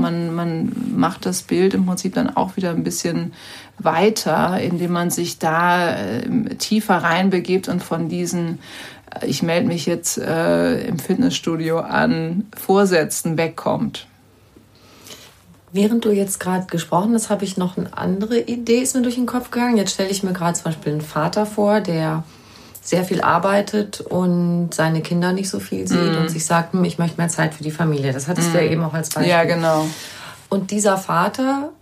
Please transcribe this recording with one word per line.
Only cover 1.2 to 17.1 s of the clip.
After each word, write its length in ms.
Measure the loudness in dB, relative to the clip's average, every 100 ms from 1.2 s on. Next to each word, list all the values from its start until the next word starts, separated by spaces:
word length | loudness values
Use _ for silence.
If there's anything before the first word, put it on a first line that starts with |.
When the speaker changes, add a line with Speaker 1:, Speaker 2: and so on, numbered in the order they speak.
| -4
Speaker 1:
das 160 | -4
Bild 300 | -2 2 4
im 120 | 4 0
Prinzip 280 | 0 -2
dann 240 | 0 0 0
auch 180 | -2 -2
wieder 140 | -2
ein 140 | -2 -2
bisschen 480 | -2 -2 -2 -4 -8 -18 -20 -20 -4
weiter, 800 | 0 4 4 2 0 2 0 0
indem 300 | -2 -2 0
man 160 | 0 0
sich 300 | -2 -4 -2
da, 580 | 0 2 4 2 2 -2
ähm, 600 | -4 -4 0 0 -2 -4
tiefer 380 | 0 0 2 2
reinbegibt 720 | 2 2 2 2 2 -2 0
und 160 | -4
von 240 | -2 -4 -2
diesen, 520 | -4 -2 -2 -2 -6 -10 -18 -18 -18 -14 -8
äh, 40 | -4
ich 160 | -2
melde 240 | 0 2 2
mich 180 | 0 -2
jetzt, 320 | -2 -2 -4
äh, 680 | -2 0 2 2 2 0 -2
im 120 | -4
Fitnessstudio 800 | -2 2 2 0 -2 -2 0 -2
an, 680 | 0 0 2 0 -2 -4 -6 -6
Vorsätzen 800 | 2 4 6 4 2 -2 -2 0
wegkommt. 680 | -2 -2 -2 -2 -2 -6 -16 _ _ _ _ -20 _ _ -20 -20 -20 -20 -20 -20 -20 -20 _
Speaker 2:
Während 320 | 2 2 4 2
du 60 |
jetzt 280 | 2 0 -2
grad 320 | -2 -2 -2
gesprochen 420 | -4 0 2 2